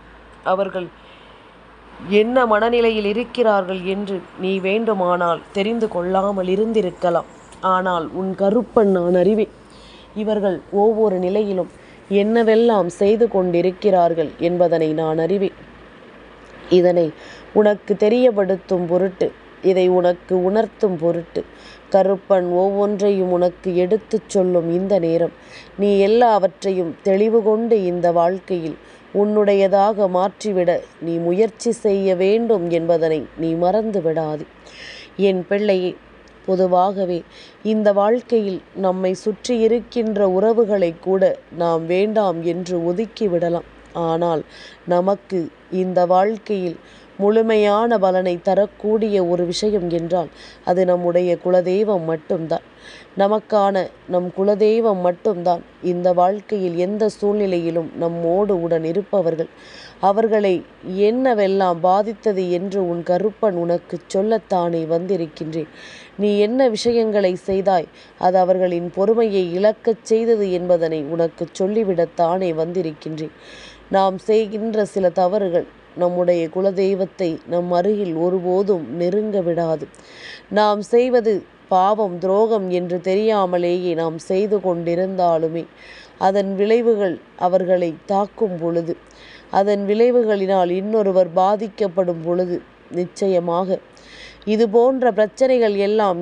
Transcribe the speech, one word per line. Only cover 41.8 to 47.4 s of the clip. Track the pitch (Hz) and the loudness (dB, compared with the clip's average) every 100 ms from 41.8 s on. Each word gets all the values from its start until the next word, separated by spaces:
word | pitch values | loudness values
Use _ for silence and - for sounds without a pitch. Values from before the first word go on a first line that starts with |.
| 165 | 0
வேண்டாம் | 180 214 220 202 165 | 0 0 0 0 -2
என்று | 165 170 175 180 170 | -4 -4 -4 -4 -2
ஒதுக்கி | 180 220 - 214 | -4 -6 -4 -2
விடலாம். | 175 170 170 - - - - | 0 0 -2 -6 -18 -14 -6
ஆனால் | 165 165 170 156 - - - - - | -2 0 0 -2 -6 -16 -20 -16 -2
நமக்கு | 175 185 202 - 190 156 - - | 0 0 -2 -4 -6 -6 -12 -8
இந்த | 185 185 180 175 | -4 -2 0 2
வாழ்க்கையில் | 185 202 220 - 202 180 165 - - - - | 4 2 -2 -6 -4 -4 -8 -16 -20 -20 -2
முழுமையான | 196 220 | 2 2